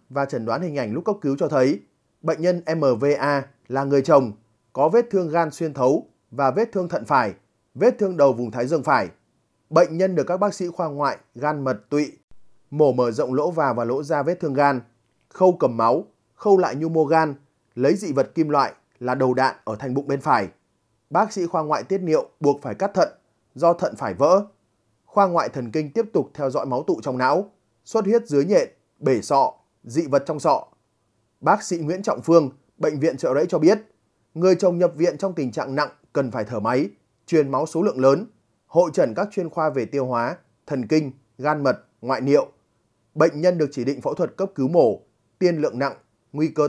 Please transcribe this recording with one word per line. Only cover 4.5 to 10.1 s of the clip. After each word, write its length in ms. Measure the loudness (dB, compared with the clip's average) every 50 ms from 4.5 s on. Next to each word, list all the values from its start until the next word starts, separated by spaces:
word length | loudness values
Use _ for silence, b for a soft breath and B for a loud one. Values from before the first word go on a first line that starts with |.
| _ _ _ _ -2
có 160 | 0 2 2
vết 160 | 4 2 2 2
thương 180 | 0 -2 -2 0
gan 220 | 0 -2 -2 -2
xuyên 220 | -4 -6 -8 -6 -2
thấu 340 | 0 2 2 2 2 -2 -6 _ _ _ _
và 200 | -4 -2 0 0
vết 200 | 0 0 -2 -2
thương 180 | -2 -4 -4 -4
thận 160 | -6 -6 -2
phải, 280 | 0 2 2 2 0 -4 -10 _ _ _ _ _ _ -4
vết 200 | 0 2 2 2 2
thương 180 | 0 -2 2 4
đầu 160 | 4 4 4
vùng 180 | 2 -4 -6
thái 160 | -4 -4 -4 -2
dương 160 | -2 -2 0
phải. 260 | 0 0 0 0 -2 -10 _ _ _ _ _ _ _ _ _ _ _
Bệnh 280 | 4 4 4 4 2 0
nhân 180 | -2 0